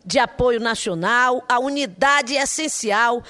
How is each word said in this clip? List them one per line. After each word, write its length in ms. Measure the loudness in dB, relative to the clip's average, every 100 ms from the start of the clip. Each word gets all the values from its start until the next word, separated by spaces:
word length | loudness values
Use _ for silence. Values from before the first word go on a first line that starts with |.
de 140 | -2 0
apoio 420 | 0 0 0 0
nacional, 840 | -2 -4 -4 -2 0 2 2 0 0
a 120 | -2
unidade 720 | 0 -4 -4 0 2 2 2
essencial 920 | -2 -2 -4 -4 -4 -2 2 2 0